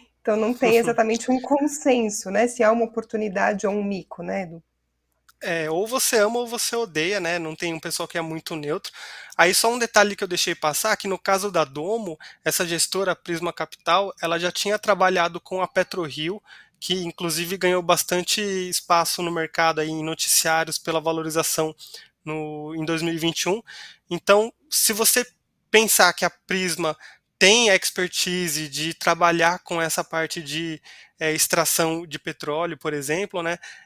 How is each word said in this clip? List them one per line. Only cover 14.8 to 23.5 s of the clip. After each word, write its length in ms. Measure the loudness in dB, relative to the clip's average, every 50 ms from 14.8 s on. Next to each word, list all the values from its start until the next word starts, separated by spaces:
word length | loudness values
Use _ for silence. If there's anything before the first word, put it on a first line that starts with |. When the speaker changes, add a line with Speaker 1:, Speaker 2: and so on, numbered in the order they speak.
| 2 2 2 4 4 2 4 2 0 0 -2 -8
Speaker 2:
com 220 | _ -8 -4 -4
a 80 | -4 -2
PetroRio, 760 | 0 -2 -2 -2 -2 -6 -6 -6 -6 -6 -6 -6 -8 -10 _ -20 -20 -20 -20 _ _ -12
que 240 | -6 -4 -4 -2 -2
inclusive 540 | -6 -6 -6 -4 -4 -2 -4 -4 -4 -4 0
ganhou 240 | 2 2 2 2
bastante 580 | 4 2 2 2 2 0 0 -2 0 0 -2 -2
espaço 840 | 0 -2 -2 -4 -4 -4 -4 -4 0 2 4 4 4 2 -2 -4
no 80 | -4 -4
mercado 520 | -2 -4 -4 -4 0 2 2 2 2 0
aí 80 | -2 -4
em 120 | -4 -4
noticiários 760 | -4 -6 -4 -4 0 2 2 2 4 2 2 2 0 -2 -4 -6
pela 240 | -4 -2 -2 -2
valorização 720 | 0 0 -2 -2 -4 -2 -2 -2 0 0 0 0 0 -2 -2 -8 -18 -20 -20 -20 -20 _ _ _ -10
no, 500 | -8 -8 -6 -6 -8 -8 -10 -10 -10 -8
em 100 | -6 -4
dois 160 | -2 -2 -2
mil 100 | 0 -2
e 60 | -2 0
vinte 240 | 0 0 0 0
e 80 | 0 0